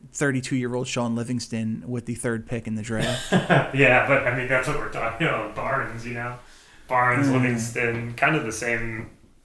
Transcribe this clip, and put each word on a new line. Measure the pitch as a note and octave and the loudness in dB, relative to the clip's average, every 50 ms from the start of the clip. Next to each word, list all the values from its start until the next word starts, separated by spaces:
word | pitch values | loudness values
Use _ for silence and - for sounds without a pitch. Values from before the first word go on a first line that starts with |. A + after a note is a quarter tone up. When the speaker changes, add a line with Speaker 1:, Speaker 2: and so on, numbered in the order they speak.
| - C#3 | -20 -12
Speaker 1:
thirty-two-year-old | - - D3+ C#3+ C3+ C3 C3 - C3+ C3 B2 A#2+ B2 B2 B2+ B2+ | -4 0 0 2 2 0 -2 -2 -2 -2 -2 -2 -2 -4 -4 -2
Sean | - B2+ A#2+ A#2 A#2 | -2 -2 0 0 0
Livingston | A#2 A#2 A#2+ B2+ A#2+ - - A#2+ A2+ A2+ A2 A2 - - | -2 -2 -2 -4 -4 -4 -4 -4 -4 -2 -2 -4 -4 -6
with | - B2 A#2+ A#2+ | -6 -6 -6 -4
the | - B2 | -6 -6
third | - - B2 A#2 A2+ A2+ - | -4 -2 -2 -2 -2 -4 -6
pick | - A2 - | -6 -6 -4
in | A2+ A2 | -4 -6
the | A2 | -6
draft. | G#2+ - A2+ A2 - - A#2+ B2+ - - | -4 -4 -2 -2 0 -2 -2 -4 -2 2
Speaker 2:
<laughs> | G3+ - - - F3 C#3 - - - | 2 2 4 6 4 4 4 2 4
Yeah, | C3+ C#3 B2+ B2+ C3 - - | 6 6 8 8 6 6 4
but, | C#3 C3+ - | 2 2 2
I | B2 B2 | 0 -2
mean, | C3 B2 B2 | -2 0 0
that's | C3 B2+ - | 0 0 0
what | D3+ C#3+ B2 | 0 -2 -2
we're | - - | -4 -4
talking | - - - - - - E3 D#3 | -4 -4 -4 -4 -2 0 0 0
about, | C#3 C3 - - - | 0 -2 -4 -6 -6
Barnes, | - C3 C3 C3+ C3+ A#2+ A2 A#2 A#2 A2+ | -6 -4 -2 -2 -2 -2 -4 -8 -8 -8
you | A#2+ A#2+ | -8 -8
know? | A#2+ A#2+ B2 B2 - - - - - - - - - - - | -6 -8 -8 -10 -12 -16 -20 -20 -20 -20 -20 -20 -16 -6 0
Barnes, | B2+ B2+ B2 A#2+ B2 C#3 C#3+ C#3 | 2 4 4 4 4 4 4 4
Speaker 1:
Mm. | C3 | 4
Speaker 2:
Livingston, | B2+ B2 B2 A#2+ A2+ A2+ - - B2+ A#2+ A#2 A2+ A#2 A#2 A#2 A#2+ | 4 4 4 2 0 -2 -2 -2 0 0 0 0 -2 -4 -6 -2
kind | - C3+ D3 D#3 | 2 2 4 4
of | D3 A#2 | 2 0
the | A2+ | -2
same, | A2 - A#2+ A#2 A#2 A2+ A#2 A2+ A2+ A2 A2+ - - _ - - _ _ _ | -4 -4 -2 -2 -2 -2 -2 -4 -6 -6 -10 -10 -14 _ -20 -20 _ _ _